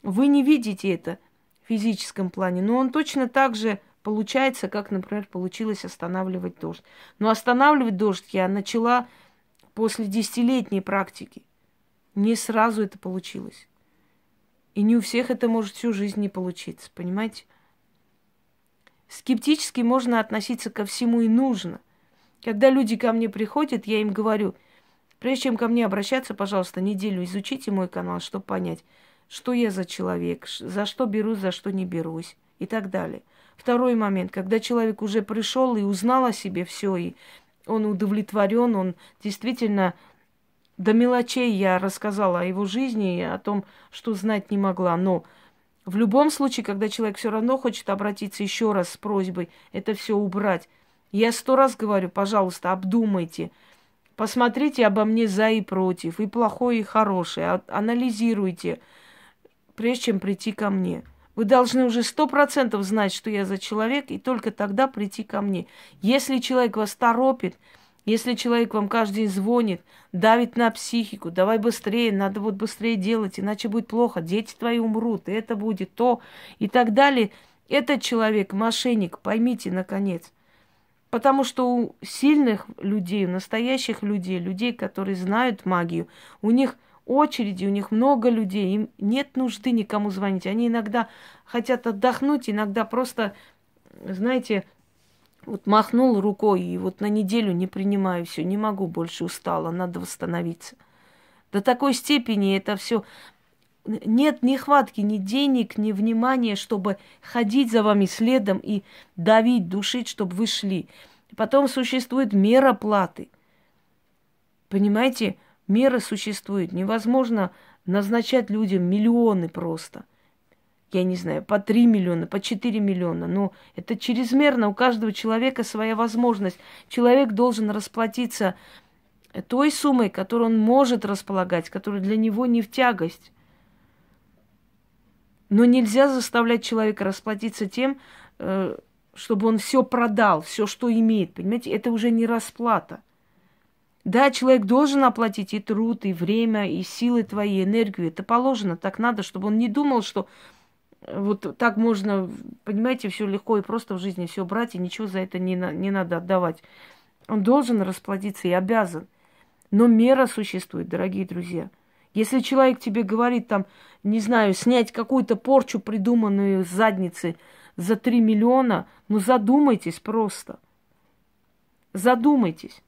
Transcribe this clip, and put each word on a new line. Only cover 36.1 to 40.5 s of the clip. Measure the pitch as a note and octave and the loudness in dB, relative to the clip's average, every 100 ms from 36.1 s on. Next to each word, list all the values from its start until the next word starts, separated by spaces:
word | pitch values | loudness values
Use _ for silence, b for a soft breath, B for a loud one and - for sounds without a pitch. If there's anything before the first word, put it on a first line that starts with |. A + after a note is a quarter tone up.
| C4 B3+ | 2 2
о | |
себе | G#3 G3 F3+ | -2 -6 -8
все, | F3+ - G3+ F#3 | -8 -6 -4 -4
и | F3 - b b b _ - | -6 -10 b b b _ -6
он | A3 G#3+ | -2 -2
удовлетворен, | G3 G#3 G#3 G#3 G#3+ G3 A3+ A#3+ G#3 | -2 -2 -2 -2 0 2 2 2 2
он | F#3 F3 b _ | -2 -6 b _
действительно | G#3 G3 A3 B3 A3+ G3+ F#3 - b b b _ _ | -10 -6 -6 -2 0 2 0 -2 b b b _ _